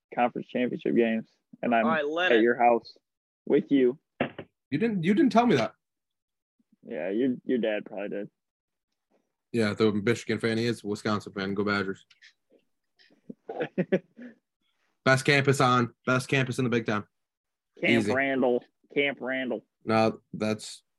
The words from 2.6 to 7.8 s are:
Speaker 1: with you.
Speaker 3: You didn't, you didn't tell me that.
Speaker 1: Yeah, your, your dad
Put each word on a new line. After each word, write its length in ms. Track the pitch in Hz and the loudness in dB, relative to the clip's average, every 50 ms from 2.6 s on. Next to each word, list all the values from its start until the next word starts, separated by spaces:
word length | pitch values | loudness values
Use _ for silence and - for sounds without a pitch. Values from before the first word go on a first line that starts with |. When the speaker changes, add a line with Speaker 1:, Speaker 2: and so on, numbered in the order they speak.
| 120 120 120 113 - - - _ _ _ _ _ _ _ _ _ _ | 4 4 4 4 0 -6 -20 _ _ _ _ _ _ _ _ _ _
Speaker 1:
with 260 | - 135 147 151 - 143 | 0 2 2 2 2 2
you. 260 | 135 127 123 139 - _ _ _ - - - - - - _ _ _ _ - | 4 4 4 2 -2 _ _ _ -8 -8 -6 -6 -14 -18 _ _ _ _ -6
Speaker 3:
You 80 | 135 151 | -4 -2
didn't, 240 | 214 240 208 185 156 | -2 0 -2 0 0
you 120 | 180 208 | 2 2
didn't 180 | 262 294 240 190 | 4 4 4 6
tell 140 | 220 240 | 4 4
me 100 | 247 175 | 6 4
that. 180 | 123 107 - - _ _ _ _ _ _ _ _ _ _ _ _ _ _ _ _ _ _ _ _ _ _ | 2 2 -2 -6 _ _ _ _ _ _ _ _ _ _ _ _ _ _ _ _ _ _ _ _ _ _
Speaker 1:
Yeah, 260 | - 113 76 82 95 | -12 -10 -8 -6 -4
your, 260 | 101 113 135 131 123 - _ | -2 -2 0 -2 -2 -4 _
your 140 | - 131 120 | -4 -2 -2
dad 260 | 107 110 107 104 | 0 -2 -4 -4